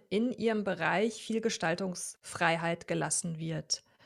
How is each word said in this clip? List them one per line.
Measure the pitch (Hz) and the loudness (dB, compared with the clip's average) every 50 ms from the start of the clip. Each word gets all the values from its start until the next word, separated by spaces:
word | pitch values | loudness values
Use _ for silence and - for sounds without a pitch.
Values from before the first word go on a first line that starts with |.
| - - | -4 -2
in | - 214 233 254 | 0 2 2 2
ihrem | - - 214 226 220 214 196 | 0 0 0 2 2 2 0
Bereich | 196 175 170 165 160 170 185 214 233 - - - | 0 0 0 2 2 2 4 2 2 0 -2 -4
viel | - 220 226 | -2 0 0
Gestaltungsfreiheit | 220 226 - - 180 160 170 175 196 185 175 - - - - - - - - - 180 170 165 165 170 170 170 170 - - | 2 0 0 0 0 0 0 0 -2 -2 -4 -6 -8 -10 -12 -12 -12 -8 -2 2 2 4 4 2 2 0 -2 -2 -2 -2
gelassen | 170 160 151 151 - - - 175 160 156 | -2 0 0 0 0 0 -2 -2 -4 -4
wird. | 160 160 160 151 151 - - - - _ _ _ - | -4 -4 -4 -4 -2 -2 -2 -4 -4 _ _ _ -20